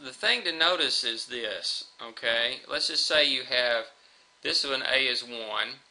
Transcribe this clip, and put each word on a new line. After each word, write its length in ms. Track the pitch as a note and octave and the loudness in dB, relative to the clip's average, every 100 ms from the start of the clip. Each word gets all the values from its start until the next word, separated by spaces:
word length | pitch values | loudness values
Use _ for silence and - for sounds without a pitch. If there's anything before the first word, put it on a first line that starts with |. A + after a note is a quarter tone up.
the 100 | C#3 | -14
thing 300 | - G#3+ A#3+ | -2 2 2
to 100 | F#3 | 0
notice 520 | D#3+ E3 F3+ C#3 - | 2 2 4 2 0
is 220 | B2 A2+ - | -2 -4 -6
this, 580 | B2 A2 F#2 - - - - | -6 -6 -4 -4 -6 -8 -14
okay? 540 | A#2 A2 B2 A#2 A#2+ C3 - | -14 -4 0 2 0 -2 -4
Let's 200 | D3 E3 | -2 0
just 180 | D#3 - | 0 2
say 180 | D#3 | 4
you 180 | D3 C3 | 4 2
have, 400 | B2+ B2+ A#2+ A#2 A2+ - - - _ _ | 0 2 4 2 -2 -12 -20 -20 _ _
this 220 | - D#3+ | -2 0
one, 180 | C#3+ C3+ | 0 0
a 240 | B2+ C3 C3 | 2 2 2
is 160 | B2 | 0
one 460 | A#2+ A#2+ A2 G#2+ A2 C3+ _ | -4 -8 -4 -4 -4 -6 _